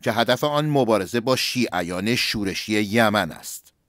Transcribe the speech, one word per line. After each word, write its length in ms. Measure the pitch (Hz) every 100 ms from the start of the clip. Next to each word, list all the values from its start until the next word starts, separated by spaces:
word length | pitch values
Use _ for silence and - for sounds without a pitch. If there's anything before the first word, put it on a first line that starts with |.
که 100 | 123
هدف 320 | 107 117 127
آن 260 | 151 147 151
مبارزه 500 | 143 113 104 92 120
با 160 | 117 127
شیعیان 800 | - 127 113 87 85 90 104 120
شورشی 640 | - 113 98 90 - 107
یمن 500 | 104 113 110 104 85
است. 420 | - - - - _